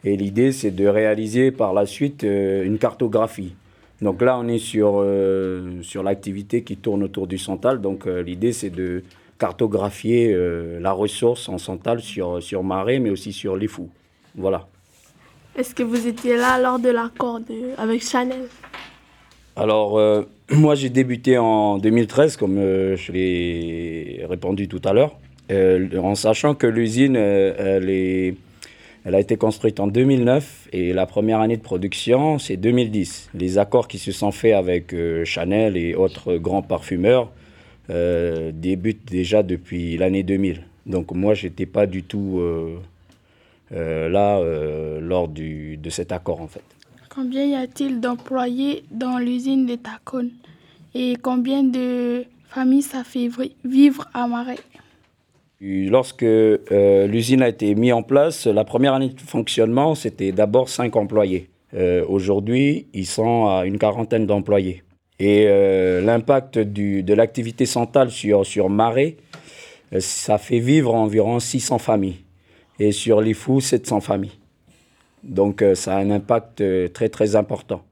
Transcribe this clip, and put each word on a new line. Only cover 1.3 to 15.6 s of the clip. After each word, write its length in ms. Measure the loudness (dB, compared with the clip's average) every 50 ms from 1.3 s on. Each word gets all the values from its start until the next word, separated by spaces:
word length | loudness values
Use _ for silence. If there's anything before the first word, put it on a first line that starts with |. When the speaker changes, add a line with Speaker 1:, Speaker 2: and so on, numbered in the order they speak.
| 2 2 2 2
Speaker 1:
par 220 | 2 0 -2 0 2
la 120 | 2 0
suite, 380 | 0 -2 -4 -4 -4 -4 -4 -2
euh, 400 | -2 0 0 0 0 0 0 0
une 160 | -2 -2 0
cartographie. 720 | -2 -2 -2 -2 -4 0 0 0 0 0 -4 -10 -12 -12 -14 _ _ _ _ _ _ _ _ _
Donc 180 | -4 -4 0 2 2
là, 160 | 2 2 0
on 80 | -2
est 100 | -4 -4
sur, 360 | -4 -4 -4 -2 2 2 2 2
euh, 880 | 2 0 0 0 0 0 0 0 0 -2 -4 -6 -8 -10 -12 -12 -14 -14
sur 180 | -12 -10 -6
l'activité 640 | -4 -4 -4 -4 -6 -10 -10 -10 -8 -4 -4 -4 -4
qui 140 | -6 -14
tourne 260 | -8 -4 -4 -2 -2 -4
autour 240 | -4 -4 -8 -8
du 100 | -6 -8
Santal. 440 | -10 -8 -8 -10 -2 -2 -2 -2 0
Donc, 260 | -4 -6 -6 -6 -6
euh, 160 | -6 -6 -6 -6
l'idée, 280 | -8 -6 -4 -2 -2
c'est 200 | -2 -4 -8 -10
de 320 | -8 -6 -6 -6 -6 -8 -10 -14 -20 _ _ _ _
cartographier, 960 | _ -6 -6 -2 -2 -2 -2 0 -2 -4 -4 -6 -6 -2 0 2 2 2 2 2
euh, 460 | 0 0 -2 -4 -6 -8 -10 -10 -4
la 120 | -4 -2
ressource 580 | -2 0 -2 -4 -2 0 0 0 0 0 -6 -10
en 100 | -10 -10
Santal 420 | -8 -10 -12 -8 -4 -4 -4 -4
sur, 400 | -6 -12 -8 -8 -6 -6 -6 -6
sur 220 | -8 -6 -6 -6 -4
Marais, 340 | -2 -4 -2 0 0 0
mais 140 | 0 0 -2
aussi 200 | -2 -4 -6 -12
sur 240 | -14 -8 -6 -6 -4
les 120 | -4 -4
Fous. 220 | -6 -6 -10 -16 -16 _ _ _ _ _ _ _ _ _
Voilà. 320 | -4 -2 -2 -2 -2 -6 _ _ _ _ _ _ _ _ _ _ _ _ _ _ _ _ _ _
Speaker 2:
Est-ce 200 | -8